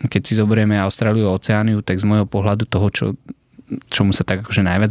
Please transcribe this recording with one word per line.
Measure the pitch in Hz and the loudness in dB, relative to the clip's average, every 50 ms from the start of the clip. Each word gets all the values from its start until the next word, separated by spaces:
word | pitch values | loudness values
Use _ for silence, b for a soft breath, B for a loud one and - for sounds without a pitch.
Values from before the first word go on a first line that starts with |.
| - | -6
keď | 117 - 101 | -2 -2 -2
si | - - 110 110 | -2 0 0 0
zoberieme | 107 104 110 110 107 107 107 101 | 2 2 2 2 2 2 2 0
Austráliu | 95 98 - - 113 107 107 113 107 98 | 0 -2 -2 -2 0 0 2 2 2 0
a | 92 95 | 0 -2
Oceániu, | - - 107 107 110 110 107 104 | 0 0 0 0 2 0 0 0
tak | - - 95 92 | -2 -2 -2 0
z | 107 | 0
môjho | 104 107 107 101 | 2 2 2 2
pohľadu | - - 101 95 107 101 107 110 | 0 -2 -2 0 0 0 0 -2
toho, | - - 95 104 98 | -2 0 0 0 0
čo, | - - 113 104 - - _ - - - _ _ _ - - - - - - | 0 -2 -4 -4 -4 -8 _ -16 -18 -18 _ _ _ -20 -12 -12 -12 -12 -8
čomu | _ - - 104 98 | _ -2 0 2 2
sa | 92 - 90 | 2 0 -2
tak | - 101 95 | -2 -4 -6
akože | 107 - - 104 95 | -4 -2 0 0 0
najviac | 90 90 98 107 107 | 2 2 0 0 0